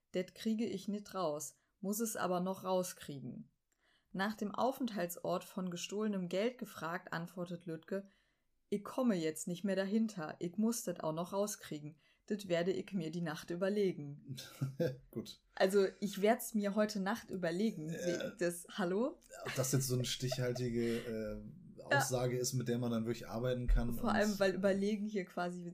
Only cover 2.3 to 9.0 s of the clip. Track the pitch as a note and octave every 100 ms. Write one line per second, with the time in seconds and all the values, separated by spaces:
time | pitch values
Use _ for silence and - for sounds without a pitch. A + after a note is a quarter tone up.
2.3 | F3+ F#3 F#3 F#3 F#3 F3+ - - C#3 C3+
3.3 | - - _ _ _ _ _ _ F#3 G3+
4.3 | G#3+ G#3 - A#3 C4 B3 G3 F3 - -
5.3 | F3 - - F#3 F3 - G3 G#3+ G3 F3
6.3 | F#3 A#3 B3 A3+ - D#3+ F3+ - E3 E3+
7.3 | F#3 F3+ E3+ E3+ D#3+ - G3 G3 _ _
8.3 | _ _ _ _ G#3 G3+ -